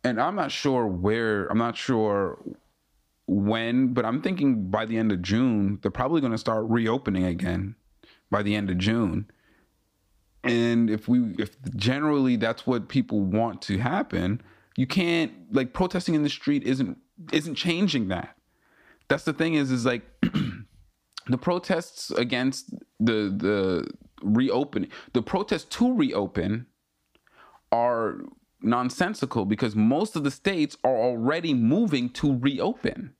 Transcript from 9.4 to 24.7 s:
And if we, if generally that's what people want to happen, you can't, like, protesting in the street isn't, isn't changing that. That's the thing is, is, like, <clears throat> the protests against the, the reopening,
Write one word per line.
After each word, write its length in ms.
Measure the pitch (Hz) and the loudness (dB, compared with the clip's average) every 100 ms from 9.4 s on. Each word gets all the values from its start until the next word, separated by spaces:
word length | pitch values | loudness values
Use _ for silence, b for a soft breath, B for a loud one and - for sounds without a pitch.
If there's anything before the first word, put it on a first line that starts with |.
| b b b _ _ _ _ _ _ _ | b b b _ _ _ _ _ _ _
And 460 | 127 117 117 117 113 | 0 2 2 2 2
if 180 | 107 - | 0 2
we, 260 | 123 113 90 | 2 2 -4
if 180 | - - - | -8 -8 -10
generally 600 | 101 101 139 151 147 131 | -2 0 2 2 2 2
that's 300 | 120 113 113 - | 2 0 0 0
what 200 | 120 - | 0 0
people 340 | 139 - 107 | -2 0 0
want 400 | 95 104 113 98 | 2 2 0 -4
to 140 | - 104 | -4 -2
happen, 640 | 120 185 285 90 90 113 b b b - | 0 -2 -2 -2 -2 -4 b b b -4
you 100 | 131 | -2
can't, 460 | 190 170 170 156 - - | 0 2 0 -2 -6 -2
like, 220 | 131 247 | 0 0
protesting 420 | - 185 185 175 | -2 -2 -2 0
in 80 | 156 | 0
the 60 | 147 | 0
street 340 | - - 143 | -2 -2 0
isn't, 340 | - 131 107 - _ - 160 | 0 0 -2 -4 _ -20 -4
isn't 220 | 151 160 | -4 -2
changing 520 | 139 170 165 196 143 98 | -4 -2 2 2 0 -2
that. 300 | 90 - _ _ b b b b b _ | -4 -6 _ _ b b b b b _
That's 160 | 139 | 0
the 80 | - | 0
thing 220 | 147 165 | -2 0
is, 140 | 156 135 | 0 0
is, 140 | 127 | 0
like, 180 | 123 120 - | 0 -2 -8
<clears throat> 1120 | _ - - 131 107 107 - _ _ _ - - | _ -2 -2 -4 -8 -18 -20 _ _ _ -18 -4
the 100 | 123 | -2
protests 720 | - 180 - 196 - - - | 0 -2 -2 -4 -4 -14 -6
against 580 | - 123 127 131 135 - - - _ | -2 0 0 -2 -4 -14 -18 -18 _
the, 320 | 113 110 101 | 2 2 0
the 520 | 98 90 101 95 87 - - - - | 0 0 2 2 0 -4 -12 -20 -8
reopening, 680 | 98 110 131 113 143 | 2 2 4 0 -2